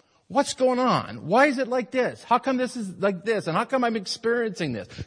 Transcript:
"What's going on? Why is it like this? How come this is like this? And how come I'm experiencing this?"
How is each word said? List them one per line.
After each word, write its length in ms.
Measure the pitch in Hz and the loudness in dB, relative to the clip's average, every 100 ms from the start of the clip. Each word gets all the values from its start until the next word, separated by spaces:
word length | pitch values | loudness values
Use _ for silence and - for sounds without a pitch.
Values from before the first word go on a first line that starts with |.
| _ _ - | _ _ -4
"What's 260 | 220 269 | 0 0
going 260 | - 254 247 | 2 2 4
on? 480 | 254 160 87 113 147 | 2 2 0 -8 2
Why 180 | 220 294 | 4 4
is 120 | 254 | 2
it 100 | 247 | -2
like 240 | 254 - | -2 -2
this? 320 | 262 220 113 | -2 -2 -2
How 140 | - 240 | 0 0
come 180 | 269 254 | 2 -2
this 200 | 254 254 | -2 -4
is 220 | 196 175 | -10 -2
like 260 | 196 180 | -2 0
this? 220 | 208 214 160 | -2 -2 0
And 100 | 165 | -2
how 80 | |
come 200 | 233 262 | 0 0
I'm 100 | 240 | 0
experiencing 800 | 226 190 - 226 240 226 180 160 | -2 -6 -4 -2 0 -2 -2 -4
this?" 160 | 113 - - | -4 -8 -12